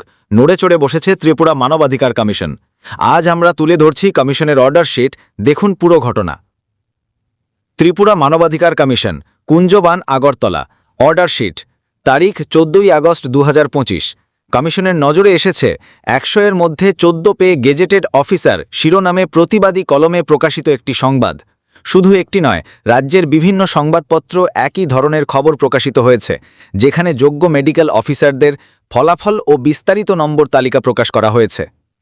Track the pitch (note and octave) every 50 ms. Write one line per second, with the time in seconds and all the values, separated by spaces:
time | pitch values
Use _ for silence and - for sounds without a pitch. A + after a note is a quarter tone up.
0 | - _ _ _ _ _ G#2 A2 C3 D#3 F#3 - F#3+ F3+ F3 D#3+ C#3 C3+ D3+ D#3+
1 | - F#3+ F#3+ - D3+ D#3 D#3+ C#3+ D#3+ D#3+ D#3 C3+ B2 A#2 D#3 D#3 D3+ C3+ C3+ B2
2 | C#3 B2 A2+ B2 A2 G#2 G2 - F#2 D2+ C#2 - _ _ _ _ _ - - -
3 | - A#2 C#3+ F3 D#3+ F3 E3+ E3+ E3+ F3 E3+ - D#3 D#3 F3 D#3+ D3+ D#3 - -
4 | - G3 - D3+ C3 C3+ C#3 - D#3+ D3+ D3 C3 B2+ C3+ D3 E3+ E3 - - B2+
5 | B2 C#3 - - _ _ _ - G2+ C3+ D3 - G#3 G3+ F#3 - E3+ E3+ E3+ D#3
6 | A#2 A#2+ G2 G#2+ G2 E2 D2 - _ _ _ _ _ _ _ _ _ _ _ _
7 | _ _ _ _ _ _ _ _ _ _ _ _ _ _ _ - D#3+ F3 E3+ G3
8 | G3+ G#3+ G#3 E3+ C#3 C#3 D#3+ E3 E3+ D#3+ D#3 D3+ F3 E3 D#3+ - C#3+ C3+ B2 -
9 | - G2+ D#2+ C#2+ - _ _ _ _ - D3+ E3+ F#3 F3 F#3+ G#3 F3 E3+ F3 F#3
10 | - - C3+ C3 C3+ C#3+ C3+ - B2 G2+ F2 D2 C2+ - _ _ _ _ _ -
11 | B2+ D3+ E3 F3+ F3 D#3+ - - A#2 F#2 D#2 - - _ _ _ _ _ _ _
12 | _ C#3 C3 D3 F3 G#3 - - D3 - - D#3+ E3 D#3 D#3 G3 G3+ F#3+ D#3+ D3+
13 | D3 E3+ E3 - - C3 B2 C#3+ C#3 D3+ C#3 D3+ D3 B2 - C#3+ B2 - G2 D2+
14 | - - - - _ _ _ _ _ _ - B2 C#3+ E3 - G3 F#3 F#3+ F3+ D#3+
15 | C#3+ C#3+ D3+ F3+ G3+ G3+ F3+ D#3+ - F#3+ E3 - C#3+ G#2+ D#2+ - _ _ _ _
16 | _ - A#2 C3+ - - - G#3+ G3+ G#3 F#3+ F3+ E3+ E3 D3+ - F#3 G3 F3+ -
17 | - E3+ E3+ E3 D#3+ G#3 G3 - F#3 F#3 F3+ C#3 A#2+ C3+ C#3+ D3 F#3 E3 G3+ G3
18 | D#3 - - C3+ C#3 - G3 E3 - C#3 G2+ E2 D2 - - - - D#3+ F3 G3
19 | F#3+ F3+ F3 F#3 F#3 - - D#3+ G3 - - G#3+ F#3+ F#3+ F3 F#3+ F#3 - F#3+ C#3+
20 | D#3 E3+ F3 F3 E3 - D3+ C3 - D3+ - D#3+ - D#3+ C#3+ B2 - - B2+ -
21 | C3+ C3 C3+ C3 A#2+ F2+ D2 D2+ - _ _ _ _ _ _ _ _ - - F#3
22 | F3+ F#3+ G3+ F#3 E3 - - G3 D#3+ B2+ F#2+ D#2+ - - - _ _ G#2+ A#2 C3
23 | C3+ C#3 F3 F#3+ F3 C#3+ C#3+ D#3+ D#3 F#3+ G3 F#3+ F#3+ E3+ - D#3 D3 D3+ E3 E3+
24 | D#3 - E3 D3+ - - E3+ F3+ F3+ - - G#2+ B2 C#3 - G3 F#3+ C#3+ B2+ C3
25 | C3+ D3+ D#3 D#3 C#3+ - - C3+ C#3 D#3 D#3 - C#3+ B2 - - - C3+ - C#3
26 | A#2 B2+ B2 G#2+ - - E2 - - _ _ _ - _ - G2 A#2 C#3+ - F3
27 | F3 F3+ D3+ A2+ C#3 D3 D3 C#3+ F3 F3 D3+ C#3 C3+ D#3 D3 E3 D#3+ D3 - G#2+
28 | - - C#3+ - D#3 C#3+ C#3 B2+ D3 D3 C#3+ - _ _ _ _ _ _ - B2
29 | C#3 E3 F3 - - G#3 G#3+ G#3+ - - D3 C3+ B2 D3 D3 - - - F#3+ G#3
30 | G#3 - F#3+ E3 D#3 D3+ D3+ D3 D3 C3+ - C3+ B2+ B2+ A2+ C3 - C3 A2 -
31 | A#2 - - A2+ G#2 G#2+ G#2+ A#2 A2+ G2 - - - - _ _ _ _ _ _